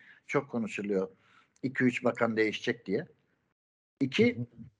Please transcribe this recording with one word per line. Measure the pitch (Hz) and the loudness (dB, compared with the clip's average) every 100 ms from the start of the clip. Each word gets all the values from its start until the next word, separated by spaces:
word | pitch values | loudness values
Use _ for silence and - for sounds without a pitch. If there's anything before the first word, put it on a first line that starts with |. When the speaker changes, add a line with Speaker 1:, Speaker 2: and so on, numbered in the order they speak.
| - - - | -20 -20 -4
Speaker 1:
çok | 143 135 | -2 -2
konuşuluyor. | 120 107 - 101 98 92 - _ _ _ _ | -4 -4 -4 0 0 0 -6 _ _ _ _
İki | 135 127 | -6 0
üç | 127 - | 0 2
bakan | 120 117 117 110 | 0 2 0 2
değişecek | 107 - - - - | 0 0 -4 -4 -4
diye. | 107 170 _ _ _ _ _ _ _ _ - | -4 -4 _ _ _ _ _ _ _ _ -4
İki, | 139 139 240 247 | 0 4 4 2
Speaker 2:
Hı | |
hı. | 123 - - _ | -6 -12 -20 _